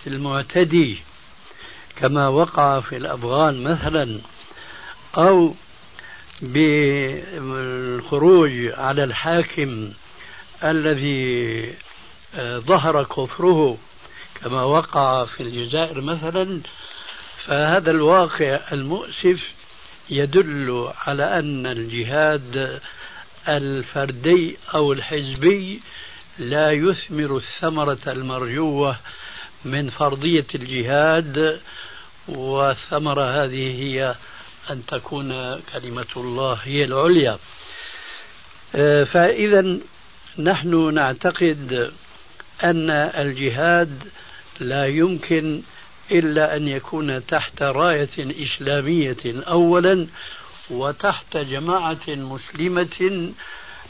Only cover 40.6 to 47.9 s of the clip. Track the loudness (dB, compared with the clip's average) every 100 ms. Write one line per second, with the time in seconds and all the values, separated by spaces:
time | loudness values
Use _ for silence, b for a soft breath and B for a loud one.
40.6 | 2 2 4 2 0 0 -2 2 2 2
41.6 | -2 -2 -2 -6 -20 -20 -20 -20 -18 -2
42.6 | 0 2 2 2 0 0 -4 -2 -2 0
43.6 | 4 4 2 -2 -16 B B B B -10
44.6 | -4 0 0 2 2 2 0 0 0 -4
45.6 | -8 B B -20 0 2 4 4 2 2
46.6 | -2 -4 -6 -4 -4 -4 -2 -2 -2 -2
47.6 | -2 2 2